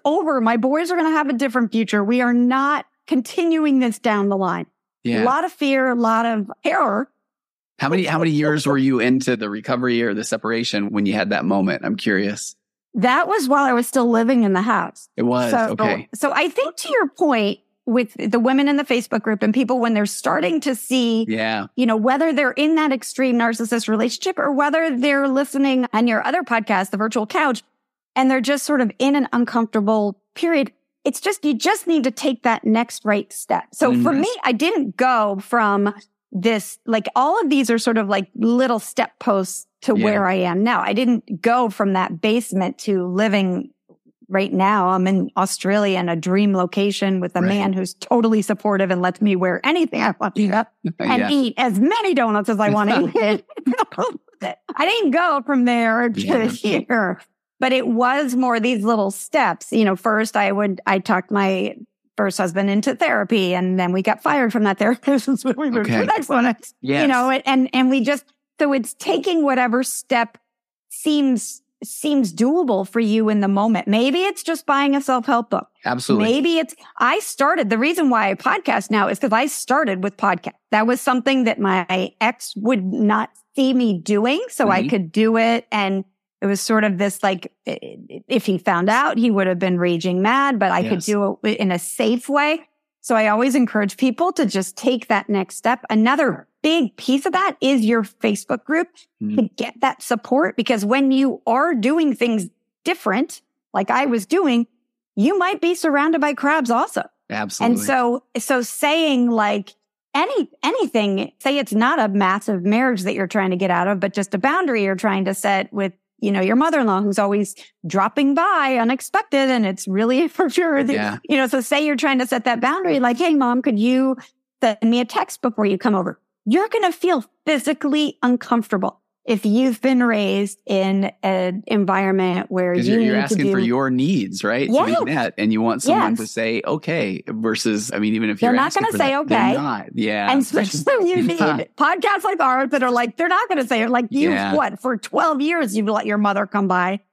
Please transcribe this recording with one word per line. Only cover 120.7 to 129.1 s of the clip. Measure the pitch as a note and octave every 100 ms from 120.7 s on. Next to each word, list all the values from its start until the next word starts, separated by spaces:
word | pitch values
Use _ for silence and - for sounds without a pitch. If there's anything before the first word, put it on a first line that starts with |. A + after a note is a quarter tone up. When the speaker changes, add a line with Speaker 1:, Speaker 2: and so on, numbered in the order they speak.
| C#4
Speaker 1:
That, | C4
Speaker 2:
Yeah. | A3 G#3 G#3 -
Speaker 1:
you | C#4
know, | C4
so | C4+
say | A#3 C#4+ D4+
you're | C#4
trying | D4+ C4
to | B3
set | B3+ B3
that | A#3
boundary, | B3 E4+ F4+ C#4+
like, | B3 A#3+
"Hey, | F4 D4
Mom, | B3 B3
could | C4 G#3
you | A#3 B3+ C4 B3+ - _ _ -
send | A#3 G#3
me | A3+ A#3+
a | A#3+
text | G#4+ G4+ -
before | B3+ A3 G#3
you | F#3+
come | A#3+ G3
over?" | F3 - _ _ G#3
You're | D4 A4
gonna | A4+ F#4
feel | E4 F4 D#4 - _ -
physically | D4 C4+ D#4 C#4+ D4+ D4+ -
uncomfortable | B3 B3 - A#3+ G#3+ G3+ F#3+ - _